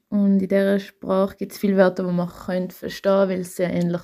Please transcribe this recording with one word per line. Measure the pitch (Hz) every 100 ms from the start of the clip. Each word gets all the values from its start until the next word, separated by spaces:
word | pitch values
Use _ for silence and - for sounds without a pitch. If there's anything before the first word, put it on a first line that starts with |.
| _
und | 208 196 196
in | 190
dieser | 196 - 202
Sprache | - - - 190 196 -
gibt's | 202 -
viele | 202 190
Wörter, | 185 185
die | 185
man | 175 175
könnte | - - 185 180 -
verstehen, | 175 - 196 196 190
weil | 185 180
sie |
sehr | - 175
ähnlich | 175 175 175